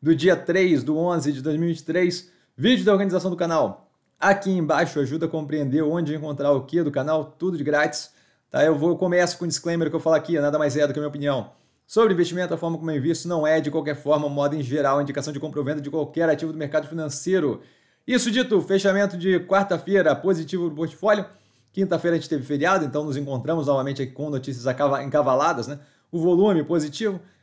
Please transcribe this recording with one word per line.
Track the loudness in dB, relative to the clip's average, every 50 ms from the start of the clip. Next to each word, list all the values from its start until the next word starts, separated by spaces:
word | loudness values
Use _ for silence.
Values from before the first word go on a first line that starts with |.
do | 4 2 2
dia | 4 4 2 2
três | 2 0 0 2 2 4 4 4 2
do | 2 0 -2 0
onze | 0 0 0 0 0 -2 -4
de | -2
dois | -2 -2 -2 0
mil | 0 -2
e | -2
vinte | -4
e | -6
três. | -2 0 2 2 2 0 -2 -10 _ _ _ _ _ _
Vídeo | -2 2 4 4 4 4
da | 4 4
organização | 4 4 2 0 0 0 -2
do | -2
canal. | -2 -2 0 2 2 2 0 -2 -8 -18 _ _ _ _ _ _ _
Aqui | 4 4 4 4 2 -2
embaixo | 0 0 2 2 2 2 2 0 0 -2
ajuda | -2 -2 -2 -4 -4
a | -4
compreender | -4 -4 -6 -4 -4 -4 -2 0 0 0
onde | 0 0 0 -2 -2 -2 -4
encontrar | -6 -6 -8 -6 -2 2 2 2
o | 2
que | 0 -2 -2 -2
do | -2 0
canal, | -2 -2 -2 0 -2 -2 -2 -4 -10 _
tudo | -4 -4 -4 -2
de | -2
grátis. | 0 2 2 2 0 -2 -6 -12 -12 _ _ _ _ _ _ _ _
Tá? | 0 2 4
Eu | 4 4 2
vou, | 2 0
eu | 0
começo | 0 0 2 2 2 2 2 0 -4
com | -6
um | -4
disclaimer | -4 -4 -4 -2 -2 0 0 0
que | -2 -2
eu |
falo | 0 2 2
aqui, | 2 2 0 -2 0
nada | 0 0 0 2
mais | 0 0 2 2
é | 0 0
do | 0
que | -2
a |
minha | -6 -6
opinião. | -6 -4 -2 -2 -2 -2 -4 -8 -14 _ _ _ _ _ _
Sobre | _ 2 4 4 4 4
investimento, | 2 2 0 0 -4 -4 -4 -4
a | -4
forma | -4 -4 -4 -4
como | -4 -4
eu | -4
invisto | -2 0 -2 -2 -2 -4 -4
não | -2 0 2
é, | 2 2 2
de | 0 0
qualquer | -2 -2 -2 -2 -6 -6
forma, | 0 0 0 2 2 -2
modo | -2 0 -2 0 -2
em | -2 -6
geral, | -4 -2 0 2 2 2 2
indicação | 0 -2 -4 -6 -6 -6 -8
de | -8
compra | -8 -8 -6 -4
ou | -4
venda | -4 -4 -4
de | -6 -6
qualquer | -4 -4 -4 -4 -2 0 2 2
ativo | 2 0 -2 -6 -6
do | -6
mercado | -8 -2 -2 -2 -4 -2
financeiro. | -8 -6 -6 -6 -6 -6 -2 0 0 2 2 2 -2 -4 -8 -20 _ _ _ _ _ _ _ 0
Isso | 0 0 2 2
dito, | 0 0 0 2 2 0
fechamento | 2 2 0 2 2 2 2 2 2 0 -2 -2
de | 0 2 0 0
quarta-feira | 2 2 2 2 2 2 -2 -4 -2 0 2 4 4 4 2
positivo | 2 2 0 0 0 -2 -4 -4 -4 -4 -4
pro | -4 -4
portfólio. | -6 -6 -6 -4 2 2 2 2 0 -8 -12 _ _ _ _ _ _ _ _
Quinta-feira | -4 -2 0 -2 0 0 0 0
a | 0
gente | -2 -2
teve | -4 -6
feriado, | -4 -4 -4 0 2 2 2 2 0
então | -2 -2 -4 -4
nos | -2 -4 -4
encontramos | -4 -4 -6 -6 -2 -2 -2 -2 0 0
novamente | 0 0 0 -2 -4 -4
aqui | -6 -8 -6
com | -8 -8 -6
notícias | -6 -6 -6 -6 -10 -6 -4
acava-, | -4 -2 0 0 0 0 0 -4
encavaladas, | 0 0 2 2 4 4 4 4 2 0 0 -4 -8
né? | -8 -14 -16 _ _ _ _ _
O | -6 0
volume | 2 4 4 6 4 4 4 2 0
positivo, | 0 0 0 0 -2 -6 -4 -4 -4 -4 -6 -12 _ _ _